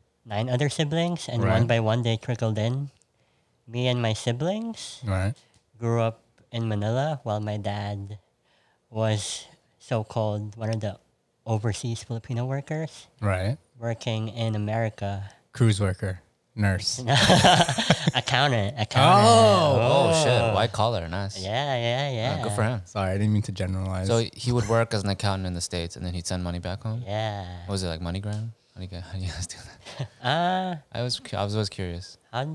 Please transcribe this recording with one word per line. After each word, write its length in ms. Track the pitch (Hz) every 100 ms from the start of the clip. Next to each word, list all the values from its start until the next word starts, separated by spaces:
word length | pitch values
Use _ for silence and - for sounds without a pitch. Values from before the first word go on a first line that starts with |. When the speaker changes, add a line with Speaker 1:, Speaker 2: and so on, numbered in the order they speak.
| _ _
Speaker 1:
nine 240 | 117 104 120
other 180 | 123 143
siblings, 600 | - 151 165 170 170 -
and 140 | 120
Speaker 2:
Right. 80 | 113 113
Speaker 1:
one 80 | 117
by 140 | 117
one 220 | 110 113
they 140 | 117 110
trickled 420 | - 120 110 110
in. 320 | 117 131 139 _ _ _ _ _ _ _ -
Me 200 | 120 127
and 120 | 123
my 100 | 113
siblings 880 | 110 - 120 160 214 226 220 - -
Speaker 2:
Right. 300 | 113 95 98 135 _ _ _ 107
Speaker 1:
grew 220 | 117 117
up 220 | 113 113 _ _ _
in 160 | 117 113
Manila 520 | 104 104 123 151 143
while 160 | 117 104
my 160 | 104 107
dad 600 | 101 104 101 101 101 104 _ _ _ _ _ _ _
was 560 | 110 110 107 - - - - _ _
so-called 760 | - 117 107 117 107 104 104 107
one 140 | 110
of 100 | 113
the 180 | 104 92 _ _ _ _
overseas 580 | - 110 113 101 123 113
Filipino 420 | - 113 - 117 127
workers 600 | 139 - 156 156 - - -
Speaker 2:
Right. 380 | 104 92 95 - _ 117
Speaker 1:
working 500 | 117 113 123 110 110
in 260 | 113 113
America. 760 | 107 104 113 113 - 101 98 101 - _
Speaker 2:
Cruise 280 | - 117 98
worker. 400 | 98 90 98 90 _ _ _
Nurse. 440 | - 101 92 - -
Speaker 1:
<laughs> 1160 | 123 135 - 180 185 175 170 135 - - -
Accountant. 600 | 127 - 127 143 117 101 143
Accountant. 480 | 107 131 147 190 220
Speaker 2:
Oh. 500 | 226 220 190 156 127 120 139 139
Speaker 3:
Oh, 140 | 160
shit. 160 | 147 123
Speaker 1:
Oh. 140 | 117
Speaker 3:
White 180 | 101 113
collar. 340 | 101 110 107 82
Nice. 300 | 90 98 98
Speaker 1:
Yeah, 380 | 92 117 143 127
yeah, 340 | 117 123 143
yeah. 260 | 123 120 -
Speaker 3:
Oh, 60 |
good 80 | -
for 100 | 101
him. 160 | 110 117 90
Speaker 2:
Sorry, 240 | 104 95
I 80 | 95
didn't 140 | 107
mean 80 | 107
to 100 | 98
generalize. 540 | 95 92 95 95 92 95
Speaker 3:
So 180 | 117 117
he 200 | - 123
would 140 | 120 107
work 260 | 117 113
as 80 | 107
an 60 | 98
accountant 360 | 95 104 95 92
in 60 |
the 60 | 87
States, 360 | - 87 85 -
and 80 | 90
then 80 |
he'd 120 | 87 80
send 160 | 92
money 160 | 90 87
back 240 | 87 95
home? 200 | 110 113 98
Speaker 1:
Yeah. 380 | 104 110 101 90 90 87
Speaker 3:
What 60 |
was 100 | 98
it, 60 | 92
like, 120 | 80
MoneyGram? 520 | 87 92 104 107 113 - _
How 20 | -
do 60 |
you 40 | 92
get, 140 | 92
how 160 | 90 95
do 60 |
you 40 | 92
guys 160 | 85 90
do 100 | -
that? 500 | - - - - 135
Speaker 1:
<laughs> 100 | -
Uh, 540 | 123 156 175 185 185 160 -
Speaker 3:
I 100 | 113
was 180 | 123 -
cu-, 160 | - 98
I 80 |
was 100 | 101
always 140 | 107 101
curious. 480 | - 90 85 92 - _
Speaker 1:
I, 140 | 117 143